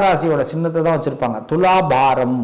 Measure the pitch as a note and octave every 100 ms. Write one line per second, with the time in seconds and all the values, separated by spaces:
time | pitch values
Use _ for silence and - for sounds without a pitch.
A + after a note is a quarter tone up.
0 | G3 D#3+ E3 D3+ E3+ D#3+ E3 E3 E3 D#3+
1 | D3 C#3 A#2+ G#2+ - D#3 F#3 F#3 D3+ C3
2 | C3+ B2+ B2 B2+